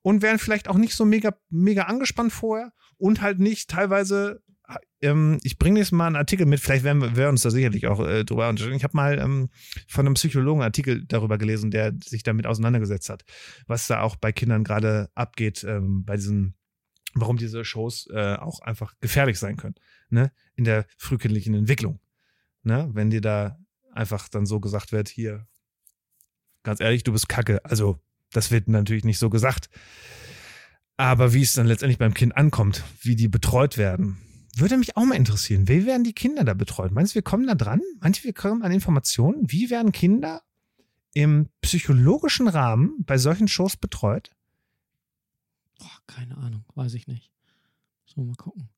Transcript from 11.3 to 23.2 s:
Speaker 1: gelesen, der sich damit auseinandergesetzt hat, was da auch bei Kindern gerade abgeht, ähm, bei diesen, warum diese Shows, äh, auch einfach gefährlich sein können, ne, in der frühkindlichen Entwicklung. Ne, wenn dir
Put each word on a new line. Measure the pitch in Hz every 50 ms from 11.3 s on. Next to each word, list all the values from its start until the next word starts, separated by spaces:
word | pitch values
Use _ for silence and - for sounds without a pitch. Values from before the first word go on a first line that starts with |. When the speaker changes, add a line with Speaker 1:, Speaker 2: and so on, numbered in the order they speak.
| 107
Speaker 1:
gelesen, | 101 107 107 110 107 107 107
der | 101 110 107 110 107 - -
sich | - 120 110 -
damit | 117 110 110 120
auseinandergesetzt | 113 117 110 113 117 123 117 110 98 101 95 - -
hat, | 101 - _ _ - - - - - - -
was | - 117 117 -
da | - 120 107
auch | 107 113 -
bei | - - 107
Kindern | 107 - - 120 117 107 110
gerade | - 107 107 110 110 107 107 104 - _
abgeht, | - 120 - _ - 113 110 95 - -
ähm, | 98 110 101 95 95 98 95 95
bei | 101 101
diesen, | 101 98 104 104 101 98 95 - _ _ _ _ _ _ _ _ _ _ - _
warum | 123 113 107 123
diese | 113 117 113 110 113 113
Shows, | - - 113 110 120 117 - - - -
äh, | 107 104 101 101
auch | - - 170 - -
einfach | - - 113 - 110 - _ _
gefährlich | - 110 - 143 139 131 104 -
sein | 110 98 107
können, | 104 - - - _ _ _ _ _ _ _
ne, | 117 117 131 139 _ _ _ _ _
in | - 120
der | 113 110 107 107 _ _
frühkindlichen | _ - - 135 113 - 107 107 107 95 110 107
Entwicklung. | 104 104 104 139 - 110 92 - - _ _ _ _ _ _ _ _ _ _ _ _ _
Ne, | 110 113 135 160 151 104
wenn | 107 107 110
dir | 110 110